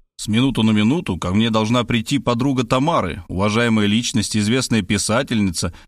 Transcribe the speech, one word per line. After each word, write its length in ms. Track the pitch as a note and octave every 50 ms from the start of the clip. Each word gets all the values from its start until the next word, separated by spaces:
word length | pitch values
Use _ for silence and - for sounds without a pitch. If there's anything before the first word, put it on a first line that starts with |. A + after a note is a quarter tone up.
| _ _ _ -
С 100 | - -
минуту 340 | G#2 A2+ B2+ C#3 A#2 - A2
на 80 | A2
минуту 480 | A2 G#2+ G#2 A2 C#3 E3+ - - F#2+ D#2+
ко 140 | - F2 F#2
мне 180 | G#2 A2+ A#2
должна 340 | A2 A2 A2 G#2+ A#2+ B2 A#2
прийти 340 | - B2+ A#2 A2 - C#3 C#3
подруга 460 | - C3 A#2+ A#2 B2 C#3+ C#3 B2+ B2
Тамары, 580 | G#2+ C3 C3 C3+ E3 E3+ C#3 G2+ F2 C#2+ - F2 -
уважаемая 580 | - F2+ G2 G#2+ G#2 A2+ A#2+ A#2 A2 A2 G#2
личность, 500 | G2+ G#2 A#2 A#2+ - - A2+ G2 - -
известная 440 | G#2+ G#2 G#2 A#2 C3 A#2+ - A#2+ A2
писательница, 920 | F#2+ - G#2 G2 - - G#2+ B2 C#3+ - A#2+ A2 G#2 F#2+ F2 - - F2+ - - -